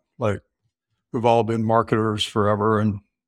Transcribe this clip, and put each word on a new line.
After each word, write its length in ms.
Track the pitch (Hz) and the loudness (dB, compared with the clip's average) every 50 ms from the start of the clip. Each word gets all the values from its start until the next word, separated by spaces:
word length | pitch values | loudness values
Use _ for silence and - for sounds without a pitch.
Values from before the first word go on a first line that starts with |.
| _ _ _ - | _ _ _ -4
Like, 240 | 123 107 98 - - _ _ _ _ _ _ _ _ _ _ _ _ _ - | -4 -4 -4 -4 -8 _ _ _ _ _ _ _ _ _ _ _ _ _ -6
we've 100 | 123 110 | -2 2
all 200 | 120 117 117 110 | 2 2 2 2
been 200 | 107 113 113 110 | 0 -2 -2 0
marketers 600 | 110 113 113 107 - 120 110 110 110 107 104 - | 2 2 2 2 2 0 0 0 0 -2 -4 -4
forever, 540 | - - 113 101 104 107 101 104 110 110 104 | -4 -2 0 0 0 0 0 0 0 0 2
and 220 | 107 107 101 104 _ _ _ _ _ | 0 0 -2 -4 _ _ _ _ _